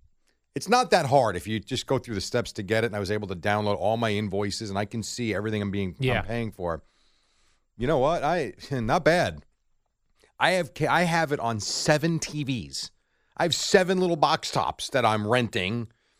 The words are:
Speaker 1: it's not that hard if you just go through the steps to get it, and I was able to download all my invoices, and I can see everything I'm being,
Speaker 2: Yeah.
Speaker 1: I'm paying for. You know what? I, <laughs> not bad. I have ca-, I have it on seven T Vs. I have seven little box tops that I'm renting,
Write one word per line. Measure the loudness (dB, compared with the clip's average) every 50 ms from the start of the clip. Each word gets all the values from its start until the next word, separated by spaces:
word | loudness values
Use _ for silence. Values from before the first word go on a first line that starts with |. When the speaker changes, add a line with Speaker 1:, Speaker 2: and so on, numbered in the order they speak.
| _ _ _ _ _ _ _ _ _ _ _
Speaker 1:
it's | -8 0 2
not | 4 4 4 4
that | 4 4 4
hard | 6 6 6 6 4 2
if | -2 -4
you | -2 -4 -4
just | -2 -4 -6 -6 -2
go | 0 -2 -2
through | 0 -4 -6
the | -4
steps | -4 -2 -2 -2 -2 -2 -6
to | -8 -2
get | 0 2 2 2
it, |
and | 0 -2
I | -4
was | -2 -2
able | -2 -2 -2 -6
to | -8
download | -4 0 0 2 2 2 0 0
all | 0 0 0 0
my | 2 0 0
invoices, | 0 0 -2 -2 -2 -2 -2 -2 -4 -6 -8 -4
and | -2
I | -4 -4
can | -2 -4 -8 -8
see | -8 -6 -4 -2 -2 -2
everything | -2 -2 -2 -2 -2 -2
I'm | -2
being, | -2 -2 -4 -4 -4 -2
Speaker 2:
Yeah. | -2 0 0 0
Speaker 1:
I'm | -2
paying | -4 -4 -4 -6 -6
for. | -8 -6 -6 -6 -6 -6 -10 _ _ _ _ _ _ _ _ _ _ _ _ _ _ _ _ _ _
You | -4 -2
know | 0 2 2
what? | 2 2 2 0 0
I, | 0 0 0 -2 -4 -8 -12 -8
<laughs> | -6
not | -4 -2 0 0 0 4 4
bad. | 4 4 4 2 0 -2 -8 -16 _ _ _ _ _ _ _ _ _ _ _ _ _ _ _ _ _ _ 2
I | 2 4
have | 4 2 0 -4 -4
ca-, | -2 0
I | 2 4 4 4
have | 4 2 2 2 0
it | -2 -2
on | -2 -2 -2 -2
seven | -4 -4 -4 0 4 4 4 4 4 0 0 -2
T | -4 -6 -6 -6 -4
Vs. | -2 -4 -4 -4 -8 -10 -12 -12 -12 _ _ _ _ _ _ _ _ _
I | -2 0
have | 0 0
seven | 0 0 4 4 4 4 4 0 0
little | 0 0 0
box | 0 2 0 0 -2 -4 -4
tops | -4 -2 -2 -2 -6 -8 -10 -4
that | -2 0 2
I'm | 2 2 0 0
renting, | 2 2 2 0 0 -2 -4 -4 -4 -4 -6 -8 -10 _ _ _ _ _